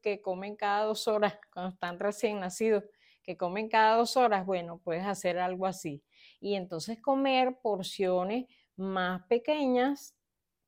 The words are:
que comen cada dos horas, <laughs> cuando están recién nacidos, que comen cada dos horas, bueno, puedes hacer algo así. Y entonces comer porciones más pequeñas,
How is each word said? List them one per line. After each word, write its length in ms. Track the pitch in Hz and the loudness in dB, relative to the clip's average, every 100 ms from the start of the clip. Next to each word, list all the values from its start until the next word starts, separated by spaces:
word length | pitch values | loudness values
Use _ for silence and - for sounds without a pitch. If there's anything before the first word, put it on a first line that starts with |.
que 200 | 214 202 | -4 -4
comen 340 | 202 185 202 208 | -4 -6 -6 -6
cada 300 | 208 202 214 | -2 0 0
dos 220 | 214 - | -2 0
horas, 260 | 214 208 - | 2 0 -2
<laughs> 100 | _ | _
cuando 200 | - 185 | -10 -8
están 260 | 180 175 175 | -6 -8 -2
recién 400 | 202 208 226 208 | -4 0 -2 -2
nacidos, 440 | 180 - 220 208 208 _ _ _ | -6 -2 2 2 0 _ _ _
que 140 | - 165 | -14 -6
comen 320 | 175 196 220 | -4 -4 0
cada 280 | 220 220 226 | 4 6 6
dos 200 | 233 262 | 4 4
horas, 280 | 240 202 185 | 4 4 0
bueno, 340 | 185 170 170 | -2 -4 -8
puedes 220 | - 165 196 | -4 -4 -2
hacer 340 | 190 180 175 | -2 -2 0
algo 260 | 180 185 190 | -2 -2 -2
así. 380 | 185 160 143 - _ - _ | -4 -8 -8 -14 _ -20 _
Y 160 | 202 202 | -4 -4
entonces 460 | 185 165 180 226 | -4 -8 -8 -6
comer 580 | - 269 269 262 254 254 | 0 2 4 4 2 0
porciones 840 | 226 196 185 - 185 180 185 233 247 _ _ - | -2 -2 -4 -2 2 2 0 -4 -6 _ _ -8
más 480 | 190 190 180 185 | -4 -2 -2 -4
pequeñas, 920 | - 240 240 302 269 247 262 285 - _ _ _ _ _ | 0 0 2 0 2 2 2 -2 -8 _ _ _ _ _